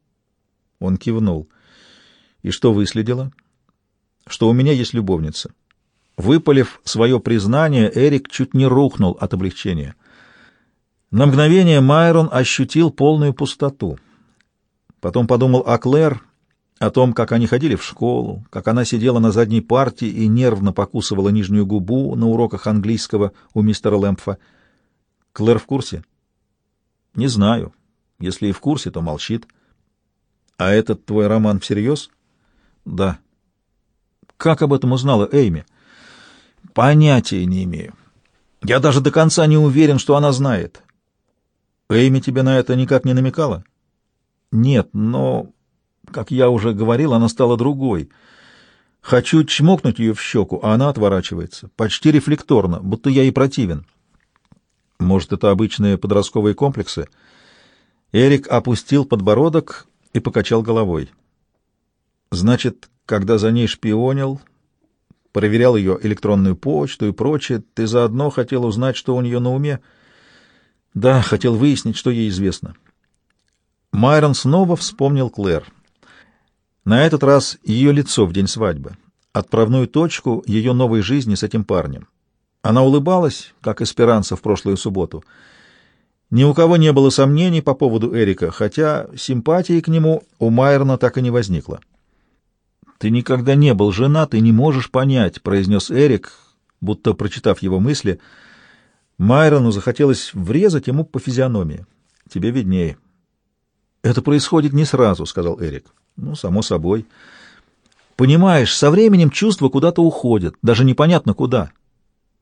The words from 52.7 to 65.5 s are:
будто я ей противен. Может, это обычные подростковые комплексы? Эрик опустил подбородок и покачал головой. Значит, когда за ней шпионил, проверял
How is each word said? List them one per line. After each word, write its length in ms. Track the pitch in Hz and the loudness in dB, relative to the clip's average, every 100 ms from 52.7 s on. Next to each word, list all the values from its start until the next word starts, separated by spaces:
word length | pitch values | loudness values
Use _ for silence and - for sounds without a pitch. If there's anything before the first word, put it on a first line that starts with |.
| 85 | -2
будто 300 | 95 113 139 | -4 -4 0
я 120 | 135 | 2
ей 100 | 135 | 2
противен. 540 | 117 135 139 104 76 - _ _ _ _ _ _ _ _ _ _ - | 2 -2 -2 -6 -6 -12 _ _ _ _ _ _ _ _ _ _ -4
Может, 340 | 87 95 - | 0 0 -2
это 180 | 104 107 | -2 0
обычные 480 | 98 110 - 104 95 | 0 0 -2 -2 0
подростковые 560 | 101 101 98 113 107 | 0 -2 -2 -2 -2
комплексы? 540 | 101 143 135 98 - - _ _ _ _ _ _ _ _ _ _ | 0 -2 -4 -8 -10 -12 _ _ _ _ _ _ _ _ _ _
Эрик 340 | 104 135 143 - | 2 4 4 2
опустил 560 | 123 123 120 - 139 | -2 0 -4 0 0
подбородок 840 | 135 113 95 107 160 156 - - - _ _ | 0 -2 2 2 2 0 -4 -12 -20 _ _
и 80 | - | -6
покачал 420 | - 117 98 113 | -4 -4 0 -2
головой. 480 | 113 113 104 82 69 _ _ _ _ _ _ _ _ _ _ _ - | 0 -2 0 -4 -8 _ _ _ _ _ _ _ _ _ _ _ -10
Значит, 580 | 87 101 123 123 - - _ | -4 0 0 -2 -8 -18 _
когда 340 | - 107 95 110 | -6 -4 0 0
за 120 | 110 | 2
ней 160 | 117 113 | 0 -2
шпионил, 720 | - 113 107 127 139 135 139 _ _ _ _ _ _ _ _ _ | -4 -4 -2 -2 -2 -4 -8 _ _ _ _ _ _ _ _ _
проверял 440 | 101 104 | -2 0